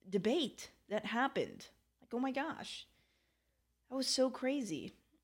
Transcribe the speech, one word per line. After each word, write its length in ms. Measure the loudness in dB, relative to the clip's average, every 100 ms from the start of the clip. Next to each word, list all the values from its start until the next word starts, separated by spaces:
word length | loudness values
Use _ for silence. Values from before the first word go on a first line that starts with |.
| -2
debate 640 | 2 4 2 2 -4 -16 -18 -4
that 160 | -4
happened. 640 | 0 0 2 0 -2 -6 -18 _ _ _
Like, 80 | -6
oh 40 | -2
my 120 | 0
gosh. 540 | 0 -4 -6 -8 -10 -14 _ _ _ _ _ _ _ _ _ _
That 60 | -2
was 100 | 0
so 240 | 4 4
crazy. 640 | 4 0 0 0 -4 -6 -12 _ _